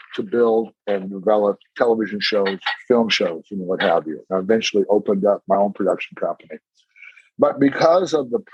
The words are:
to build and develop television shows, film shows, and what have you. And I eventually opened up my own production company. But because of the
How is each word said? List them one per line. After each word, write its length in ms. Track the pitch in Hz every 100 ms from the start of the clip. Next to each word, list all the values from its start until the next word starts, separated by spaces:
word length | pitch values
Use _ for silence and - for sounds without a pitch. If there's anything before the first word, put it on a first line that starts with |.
| - -
to 80 |
build 500 | 107 117 117 113 107 _ -
and 240 | 101 95
develop 500 | 98 92 107 104 98 _ -
television 420 | 120 113 104 104
shows, 400 | - 104 98 95 - - -
film 180 | 120 110
shows, 360 | - 95 80 -
and 100 | 101
what 200 | 90 92
have 240 | 95 82 80
you. 160 | 76 -
And 80 | 95
I 20 |
eventually 420 | 95 113 - 104 95
opened 360 | 104 104 98 101
up 180 | 98 -
my 80 | 98
own 160 | 101
production 440 | - 95 90 - -
company. 440 | 87 85 85 78 _ _ _ _ - - _ -
But 200 | 143 135
because 540 | 139 139 160 180 175
of 160 | 156 127
the 140 | 117 -